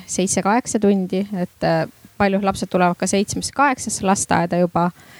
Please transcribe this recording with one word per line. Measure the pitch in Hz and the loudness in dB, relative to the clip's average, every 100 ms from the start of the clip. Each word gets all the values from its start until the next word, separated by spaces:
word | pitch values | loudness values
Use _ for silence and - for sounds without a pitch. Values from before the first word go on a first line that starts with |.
| - | -4
seitse-kaheksa | - 185 190 190 233 - 220 | -2 0 0 0 0 0 0
tundi, | 202 196 180 190 202 196 | 2 2 0 -4 -4 -4
et, | 180 - 165 | -6 -2 0
äh, | 165 160 - - - | 0 -2 -10 -16 -2
paljud | 202 196 | 0 2
lapsed | 196 196 190 | 0 -2 -2
tulevad | 185 180 175 | 2 2 0
ka | 190 | 0
seitsmest | 196 214 185 - - | 0 0 -4 -6 0
kaheksasse | 285 262 220 - 190 | 0 0 -6 -2 0
lasteaeda | 196 - 170 170 175 | 0 2 0 0 0
juba. | 175 170 175 - - - | 0 0 -2 -4 -20 -20